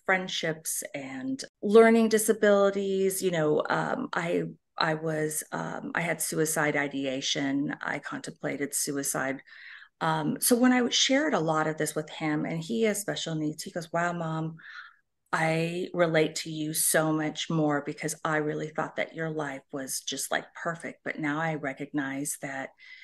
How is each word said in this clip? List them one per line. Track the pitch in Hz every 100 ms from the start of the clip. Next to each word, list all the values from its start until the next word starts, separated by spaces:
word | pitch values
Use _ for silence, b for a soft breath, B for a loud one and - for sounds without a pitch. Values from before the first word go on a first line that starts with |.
| -
friendships | 185 185 - 165 160 - - -
and | 285 269 - 131 269 - _
learning | 214 214 226 226 220
disabilities. | 214 220 214 208 202 196 196 196 190 190 185
You | 185
know, | 170 151 151 -
um, | 165 156 - -
I, | - 170 175 165 160 _ -
I | 165
was, | 156 160 156 156 151 -
um, | 165 165 - - -
I |
had | 165 165
suicide | - 160 156 165 151 147
ideation. | 143 135 139 131 139 151 139 139 147 -
I | - 143
contemplated | - 143 151 165 151 139 143 -
suicide. | - 143 139 156 135 135 - B B B B _
Um, | 165 156 151 -
so | - 240
when | 254
I | 254 240
shared | - - 269 311
a | 220
lot | 160 156 156
of | 156
this | 156 -
with | 156
him, | - 156 151 -
and | 165
he | 160 226
has | 220 202
special | - 151 - 160
needs, | 151 156
he | -
goes, | 180 165
Wow, | 170 175
Mom, | 175 165 160 160 160 B B B B _ _ _
I | 170 160 160 165 175 185
relate | 175 170 160 156 -
to | 165
you | 156 151
so | 156 - 170 156
much | 156 151 147 -
more | 165 151 143 143
because | 147 156 -
I | 165 156
really | 151 151 156
thought | 156 156 -
that | - -
your | 160
life | 156 143 135 _
was | 143 131 -
just, | - 135 -
like, | 151 -
perfect. | - 175 165 - -
But | 135 -
now | 151 147
I | 160 151
recognize | 135 135 143 147 135 135 143 -
that | 143 135 135 _ B B